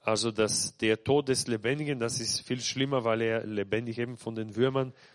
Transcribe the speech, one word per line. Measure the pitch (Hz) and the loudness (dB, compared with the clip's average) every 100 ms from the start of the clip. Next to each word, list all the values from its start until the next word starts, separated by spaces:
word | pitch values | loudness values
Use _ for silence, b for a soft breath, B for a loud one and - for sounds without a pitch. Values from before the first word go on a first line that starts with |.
| - | 0
Also | 107 113 | 0 0
das, | 107 107 - - - | 2 2 2 -4 0
der | 110 110 | 2 2
Tod | - 143 139 | 4 2 4
des | 127 - | 0 0
Lebendigen, | 110 110 143 147 131 | -2 0 -2 -2 -2
das | 117 117 | -2 -2
ist | 110 - - | -4 -4 -4
viel | 127 | -4
schlimmer, | - 131 135 135 113 | -4 -2 0 2 2
weil | 113 | 2
er | 113 113 107 | 2 0 -2
lebendig | 104 98 107 117 113 | -4 0 -2 -2 -4
eben | 120 120 | -6 -6
von | - 113 | -8 -6
den | 110 107 | -6 2
Würmern | 131 135 131 - b | 2 2 -2 -6 b